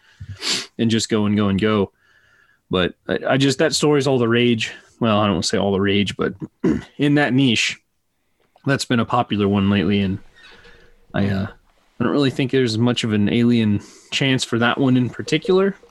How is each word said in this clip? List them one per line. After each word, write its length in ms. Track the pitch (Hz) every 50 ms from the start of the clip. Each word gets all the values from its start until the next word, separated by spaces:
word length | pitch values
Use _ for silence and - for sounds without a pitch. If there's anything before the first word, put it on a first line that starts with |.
| _ _ _ - - - 98 - - - - - - - _
and 140 | - 117 113
just 180 | 110 110 - -
go 160 | 117 107 104
and 100 | 104 104
go 120 | 104 107 98
and 100 | 98 92
go. 320 | 104 107 107 104 95 - _ _ _ _ _ _ _ _ _ _ _ _ _ _ _ -
But 240 | 90 92 90 - - _ _
I, 120 | - 87 - - 120
I 80 | 123
just, 200 | 131 135 139 131 -
that 140 | 165 151 -
story's 320 | - - 147 147 143 131
all 120 | 143 135 123
the 80 | 120
rage. 440 | 113 117 120 120 120 120 113 110 - - - - _ _ -
Well, 200 | 120 113 104 104
I 60 | 107
don't 100 | 101 98
wanna 80 | 80 -
say 140 | - -
all 140 | 98 95 101
the 100 | 98 95
rage, 340 | 101 101 98 101 101 95 -
but 180 | - 87 - - - - - _ _ -
<clears throat> 340 | 170 143 - - - _
in 180 | - 139 147 143
that 180 | 147 147 117 123
niche, 460 | 131 139 131 220 - - - - - _ _ _ _ _ _ _ _ _ _ _ _ _ _ _ _ -
that's 200 | 139 139 131 -
been 140 | - 131 117
a 60 | 113
popular 420 | - - 123 120 - 107 101 104
one 220 | 98 101 101 98 101
lately, 320 | 101 101 82 92 104 101
and 180 | 98 95 95 98 - - _ - - - - - - - - - - - - _ _ _ -
I, 140 | 98 101 101
uh, 180 | 98 95 98 - - _ _ _ _ _ _ _ _ -
I 40 | 120
don't 80 | 104
really 200 | 82 143 143 131
think 200 | 127 - 143 120
there's 260 | - 135 131 117 110
much 260 | 110 120 123 120 - -
of 100 | 113 107
an 160 | 107 104 -
alien 520 | 80 120 120 120 120 117 113 104 104 101 - - - - - -
chance 320 | - - 143 135 131 123 -
for 160 | - 120 113
that 200 | 117 120 - -
one 180 | 139 131 127
in 120 | 127 127 117
particular, 640 | - - 107 - 156 156 - - 185 185 196 196 190 - - -